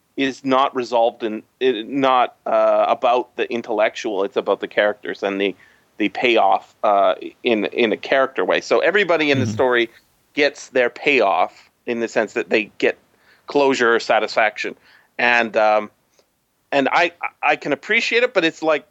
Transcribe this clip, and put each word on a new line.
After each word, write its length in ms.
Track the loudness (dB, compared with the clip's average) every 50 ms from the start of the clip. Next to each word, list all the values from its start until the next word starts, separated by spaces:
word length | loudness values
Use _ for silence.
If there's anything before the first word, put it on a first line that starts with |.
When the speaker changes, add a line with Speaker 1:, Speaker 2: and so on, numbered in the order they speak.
| _ _ _ -4
Speaker 1:
is 260 | -2 -2 -4 -4 -2
not 300 | 0 2 2 2 2 0
resolved 460 | -4 -4 -2 0 2 2 2 0 -2 -6
in, 200 | -6 -6 -8 -12 _ _ -4
it, 280 | -2 0 0 -2 -4 -6
not, 480 | -4 0 2 2 2 2 2 0 -4 _ -6
uh, 400 | -2 0 2 2 2 2 2 2 2
about 460 | 0 0 0 0 0 0 -2 -4 _
the 140 | -6 -6 -4
intellectual. 720 | -4 -6 -6 -4 -2 0 0 -2 -2 -4 -8 -6 -4 -4 -4
It's 140 | -4 -2
about 240 | -4 -2 -2 -2 -2
the 80 | -4 -4
characters 540 | -2 0 0 0 -2 -4 -8 -12 -8 -6 -4
and 180 | -4 -2 -2
the, 160 | -2 -2 -4 -6 -14 -20 _ _ _ _ _ -4
the 120 | -4 -4
payoff, 640 | -2 -2 0 2 2 2 2 2 2 0 -2 -6 _ _ 0
uh, 300 | 0 2 4 2 2 0 -2 -6 -16 -12 _ -2
in, 220 | -2 0 0 -2
in 240 | -2 -2 0 0 0 0
a 40 |
character 480 | -2 -4 -2 0 0 0 0 -2 -2 -2
way. 160 | 0 0 -2
So 200 | 0 0 0 0
everybody 500 | 2 2 2 0 0 0 0 0 0 0
in 80 | 0 0
the 80 | 0
Speaker 2:
Mm-hmm. 80 | -2 -2
Speaker 1:
story 360 | -2 0 0 2 0 0 -2 -6 -14 _ _ _ _ _ _ -4
gets 340 | 0 0 0 -2 -4 -10 -4
their 220 | 0 0 0 0
payoff 800 | -2 -4 -2 0 2 2 2 2 2 2 0 -2 -4 -10 -20 _ _ _ _
in 140 | -8 -6 -4
the 80 | -4 -4
sense 260 | -2 -2 -4 -2 -2
that 160 | -6 -4 -2
they 200 | -2 -2 -2 -4 -6
get 220 | -2 -2 -2 -2 -4 _ _ _ _ _ _ _ _ _
closure 480 | -4 0 2 2 2 2 2 2 2 2
or 60 | 2
satisfaction. 760 | 2 0 0 0 0 -2 0 0 0 0 0 -4 -8 -10 -10 -12 _ _ _ _ _ _ _ -2
And, 380 | 0 2 2 2 2 0 0
um, 340 | 2 2 4 2 2 0 -4 _ _ _ _ _ _ _ _ _ _ _ _ _ _ _ _ -2
and 160 | 0 0 0 2
I, 200 | 0 0 0 -2 -6 -12 -12 -10 _ -2
I 140 | -2 -2
can 160 | -2 -2 -4 -6
appreciate 500 | -4 -4 -2 -2 0 0 0 0 0 0
it, 120 | 0 0
but 100 | 0 0
it's 180 | 0 -2 -2 -2
like 240 | 0 0 0 -2 _